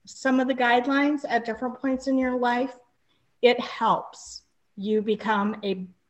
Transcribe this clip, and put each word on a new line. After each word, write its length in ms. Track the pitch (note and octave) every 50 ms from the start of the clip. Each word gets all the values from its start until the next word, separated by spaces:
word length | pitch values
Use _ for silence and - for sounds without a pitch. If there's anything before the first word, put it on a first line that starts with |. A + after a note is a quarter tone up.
| _
some 340 | - - - - C4 B3+ C4
of 80 | B3+
the 80 | B3+ C4
guidelines 720 | B3 B3 A#3+ A#3+ B3 B3 C#4 C#4 C#4 C#4+ D4 D4+ C#4 - -
at 160 | A3+ A#3 A3+
different 360 | A3+ A3 - B3+ B3 A#3 -
points 260 | - C4+ C4 B3+ -
in 120 | C4+ C4 C4
your 200 | B3+ B3+ B3+ B3
life, 380 | B3 A#3+ A#3+ B3 C4 C4+ - - _ _ _ _ _ _ _ _ _ _ _ -
it 160 | - A#3+ B3+ A#3+
helps 840 | - - - - A#3 G#3 F3+ - - - - - - - - - _ _ _ _ _ _ -
you 260 | G3+ G3 G#3+ G#3+ G#3+
become 540 | G3+ A3 G#3 G#3+ - A3+ G#3+ G3+ G3+ G#3 G#3+ - -
a 220 | G3 F#3+ F#3+ F#3 - - _ _